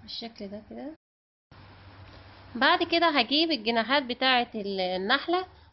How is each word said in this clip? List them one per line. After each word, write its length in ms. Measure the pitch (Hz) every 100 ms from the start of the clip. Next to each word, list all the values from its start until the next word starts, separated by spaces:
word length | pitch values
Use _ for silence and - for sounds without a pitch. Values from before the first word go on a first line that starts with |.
| 214
بالشكل 360 | - 226 226 202
ده 140 | 202 214
كده. 260 | 226 269 311 _ _ _ _ _ - - - - - - - - - -
بعد 280 | 233 277 359
كده 380 | 339 339 330 294
هجيب 300 | 226 285 330
الجناحات 520 | 277 214 233 214 285
بتاعة 480 | 254 247 262 254 240
ال-، 260 | 220 202 196
النحلة 680 | 180 185 196 269 - 359 370 - -